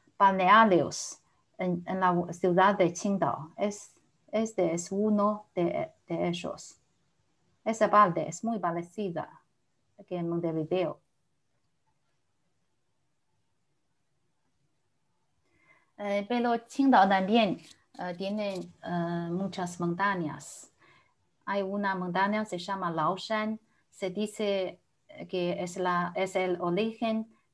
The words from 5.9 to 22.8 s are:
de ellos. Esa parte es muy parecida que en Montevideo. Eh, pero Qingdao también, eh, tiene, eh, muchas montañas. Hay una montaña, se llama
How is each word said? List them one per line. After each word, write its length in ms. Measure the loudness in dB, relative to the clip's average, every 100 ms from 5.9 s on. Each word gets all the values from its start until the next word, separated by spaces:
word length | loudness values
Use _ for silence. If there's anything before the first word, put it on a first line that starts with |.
| _ -8
de 220 | -4 -2
ellos. 500 | -2 -6 -10 -14 -20 _ _ _ _ _ _ _ _
Esa 260 | -4 0 4
parte 380 | 6 6 4 -4
es 160 | -6
muy 140 | -4 -2
parecida 840 | -2 -4 -6 -6 -6 -6 -10 -14 _ _ _ _ _ -20 -10
que 100 | -6
en 120 | -2
Montevideo. 720 | -2 -2 -2 -2 0 0 -4 _ _ _ _ _ _ _ _ _ _ _ _ _ _ _ _ _ _ _ _ _ _ _ _ _ _ _ _ _ _ _ _ _ _ _ _ _ _ _ _ _ _ _ _ _ _ _ _ _ -10
Eh, 280 | -4 -2 -2
pero 240 | -2 0 0 -2
Qingdao 420 | 2 6 8 8
también, 520 | 4 4 4 4 0 -8 -20 _ -10
eh, 160 | -8 -6
tiene, 380 | -6 -4 -6 -6 -10 -12
eh, 440 | -6 -4 -2 -4 -4
muchas 500 | -4 -4 -4 -6 -4
montañas. 880 | -4 0 0 0 -4 -8 -14 -18 -20 _ _ _ _ _ _ _
Hay 180 | -6 -4
una 320 | -2 -2 -2
montaña, 500 | -2 -4 0 0 0
se 140 | -4 -6
llama 320 | -6 -6